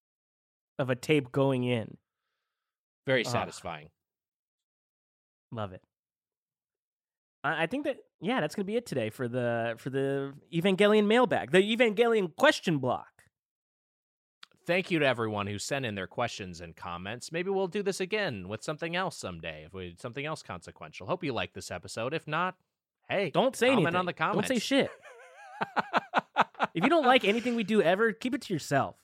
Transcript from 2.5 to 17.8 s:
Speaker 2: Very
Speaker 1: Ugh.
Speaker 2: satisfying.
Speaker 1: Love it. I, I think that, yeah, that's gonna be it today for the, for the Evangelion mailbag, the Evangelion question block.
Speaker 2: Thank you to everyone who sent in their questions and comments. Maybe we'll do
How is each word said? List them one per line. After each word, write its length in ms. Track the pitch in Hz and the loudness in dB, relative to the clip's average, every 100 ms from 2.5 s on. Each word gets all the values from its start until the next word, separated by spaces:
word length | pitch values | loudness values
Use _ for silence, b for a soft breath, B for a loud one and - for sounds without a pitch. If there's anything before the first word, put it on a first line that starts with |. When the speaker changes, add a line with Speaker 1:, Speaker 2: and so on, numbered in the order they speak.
| _ _ _ _ _ - | _ _ _ _ _ 0
Speaker 2:
Very 180 | 131 113 | 2 2
Speaker 1:
Ugh. 60 | |
Speaker 2:
satisfying. 580 | 120 92 - 90 80 78 _ _ _ _ _ _ _ _ _ _ _ _ _ _ _ _ | 0 -2 -6 -10 -10 -12 _ _ _ _ _ _ _ _ _ _ _ _ _ _ _ _
Speaker 1:
Love 220 | 117 101 | -8 -8
it. 80 | 90 - _ _ _ _ _ _ _ _ _ _ _ _ _ _ _ | -10 -20 _ _ _ _ _ _ _ _ _ _ _ _ _ _ _
I, 200 | 139 156 | -4 -2
I 20 | 165 | -2
think 180 | 262 302 | -2 -4
that, 120 | 247 - _ | -6 -10 _
yeah, 180 | 175 254 | -4 -2
that's 140 | 151 | -2
gonna 120 | - 190 | -4 -4
be 100 | 226 | -4
it 100 | 240 | -4
today 240 | 135 107 | -4 -4
for 180 | - 123 | -4 -4
the, 460 | 123 120 117 117 113 | -2 -2 0 -2 -4
for 100 | - | -4
the 440 | 135 135 139 139 143 - | -2 0 -2 -4 -10 -6
Evangelion 540 | 165 180 185 208 214 208 | 0 2 4 6 6 6
mailbag, 420 | 226 240 127 101 | 4 4 2 4
the 60 | 170 202 226 | 4 4 4
Evangelion 600 | 247 196 233 226 180 - | 2 4 4 4 0 4
question 420 | 285 302 - 151 | 4 4 0 0
block. 300 | 127 95 - _ _ _ _ _ _ _ _ _ _ _ _ _ - _ - | 0 -2 -6 _ _ _ _ _ _ _ _ _ _ _ _ _ -20 _ -2
Speaker 2:
Thank 240 | 175 180 | -2 0
you 80 | 170 | 2
to 60 | 139 | 2
everyone 400 | 117 113 104 101 | 2 0 -2 -4
who 100 | 104 | -6
sent 280 | - 139 127 | -4 -4 -4
in 100 | 101 | -6
their 100 | 92 | -6
questions 540 | - 120 - 95 85 | -4 -4 -4 -12 -12
and 140 | 85 80 | -16 -14
comments. 560 | 95 87 92 120 - | -12 -10 -10 -12 -8
Maybe 180 | 165 180 | -6 -4
we'll 180 | 196 190 | -2 -2
do 140 | 208 | -2